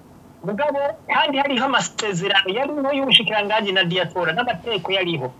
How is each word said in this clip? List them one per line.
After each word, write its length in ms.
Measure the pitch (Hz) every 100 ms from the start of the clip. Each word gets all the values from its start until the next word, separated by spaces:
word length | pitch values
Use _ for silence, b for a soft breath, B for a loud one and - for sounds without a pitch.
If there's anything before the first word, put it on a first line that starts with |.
| - - - -
Mugabo 400 | 165 208 294 277 285 320
kandi 300 | - 254 311 269
hariho 280 | 285 247 269
amasezerano 840 | 240 170 - 214 180 196 196 185
yariho 420 | 208 285 294 269
y'ubushikiranganji 800 | 285 269 233 214 214 202 214 202
na 100 | 190
diaspora 460 | 175 180 170 180 165
n'amategeko 560 | 175 247 175 240 202 180
yariho. 400 | 190 175 156 127 -